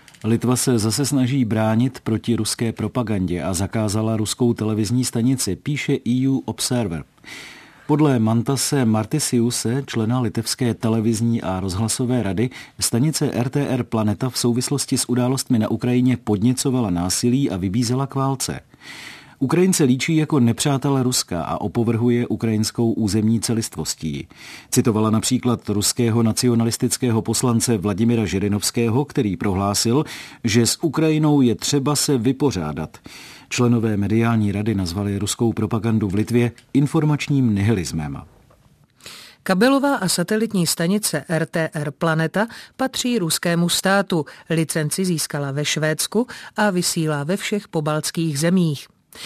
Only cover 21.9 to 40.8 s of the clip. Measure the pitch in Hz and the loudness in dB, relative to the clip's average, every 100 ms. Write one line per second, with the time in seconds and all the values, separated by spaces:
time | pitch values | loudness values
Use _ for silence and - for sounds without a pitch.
21.9 | 113 123 120 120 110 113 107 110 - 113 | 2 2 2 0 -2 0 0 0 0 0
22.9 | - 107 107 107 113 - 117 107 - 78 | 2 0 2 2 2 0 -2 -4 -6 -8
23.9 | - 80 69 - - - - - 127 117 | -6 -6 -8 -10 -18 -20 -20 -2 2 2
24.9 | 107 110 107 - 127 127 117 - 104 104 | 2 2 2 0 0 0 -2 -2 -2 0
25.9 | - 117 113 113 107 123 117 113 - 123 | 0 0 2 2 2 2 2 2 0 -2
26.9 | - 127 110 107 113 127 113 127 110 101 | 0 0 0 0 0 2 2 2 0 0
27.9 | 95 117 117 98 92 101 101 - 120 117 | 2 2 2 0 0 0 0 0 0 2
28.9 | 120 139 - 104 87 107 95 101 101 113 | 2 0 -2 -2 0 -2 0 0 0 2
29.9 | 131 156 - - - 113 113 113 - 165 | 0 0 -8 -16 -6 0 2 2 0 -2
30.9 | 156 160 156 151 147 123 104 - 143 135 | 2 2 4 4 6 4 2 0 0 0
31.9 | 143 - 135 113 131 143 95 76 73 78 | 0 2 2 2 2 0 0 -4 -6 -10
32.9 | - - - - - - - 120 120 113 | -12 -20 -20 -20 -20 -8 0 2 4 2
33.9 | 104 98 113 117 113 101 98 107 98 90 | 0 2 2 2 2 0 0 0 -2 -2
34.9 | 92 101 101 101 - 117 107 104 110 113 | -4 -4 -2 -4 0 0 0 -2 -2 0
35.9 | 110 104 101 107 120 120 - _ 135 143 | 0 0 0 0 2 0 -4 _ 0 2
36.9 | 165 151 143 - 139 123 101 101 104 80 | 2 2 0 0 2 2 2 2 0 -2
37.9 | 80 73 67 - _ _ _ _ _ _ | -6 -6 -10 -14 _ _ _ _ _ _
38.9 | _ - - - - - 185 247 277 285 | _ -20 -20 -20 -14 -4 2 4 4 2
39.9 | 262 170 - 175 214 220 196 160 - | 0 0 -2 0 0 0 0 0 0